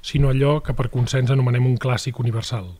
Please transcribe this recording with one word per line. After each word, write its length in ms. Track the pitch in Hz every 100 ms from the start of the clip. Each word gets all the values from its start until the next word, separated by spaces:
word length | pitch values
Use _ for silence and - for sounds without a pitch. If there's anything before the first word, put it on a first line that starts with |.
sinó 300 | - 147 139
allò 300 | 131 139 151
que 160 | - 127
per 140 | 123
consens 400 | 123 120 135 127
anomenem 320 | 135 127 123 127
un 120 | 123
clàssic 420 | 127 120 131 120
universal. 480 | 120 110 - 117 90 87